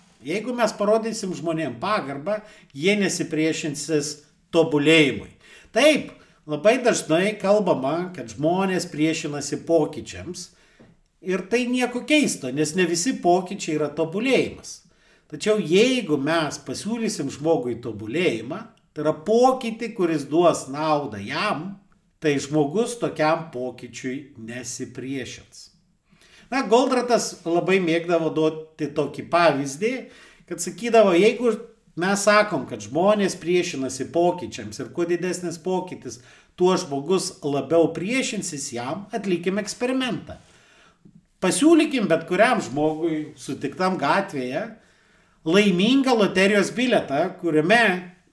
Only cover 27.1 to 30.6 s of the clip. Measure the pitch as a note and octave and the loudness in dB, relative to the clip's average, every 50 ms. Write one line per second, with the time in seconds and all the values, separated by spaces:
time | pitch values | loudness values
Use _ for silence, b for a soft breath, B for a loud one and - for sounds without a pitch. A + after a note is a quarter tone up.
27.1 | A#3 G#3 - - - - - E3+ E3 F3 D#3+ E3 F#3+ G3 F3+ E3 D#3+ E3+ E3 E3+ | 2 0 0 -2 -8 -8 -4 0 0 0 2 4 2 2 4 2 0 0 0 2
28.1 | F3 E3 D#3+ D#3 C#3+ D#3 D#3 D#3 D3+ D#3 - - _ - D3+ C#3 - D#3+ D3 B2+ | 0 2 2 0 0 2 0 0 0 -2 -12 -14 _ -8 -6 -6 -2 -2 -4 -4
29.1 | - - B2 - - E3+ F3 D#3+ C#3+ C3+ C#3+ C#3 C3+ D3 G3+ A3+ C4 B3 - B | -4 -10 -8 0 2 4 4 4 4 2 -2 -6 -6 -4 -4 -4 -4 -4 -8 B
30.1 | B B B B B B B - F3 E3 | B B B B B B B -12 -10 -8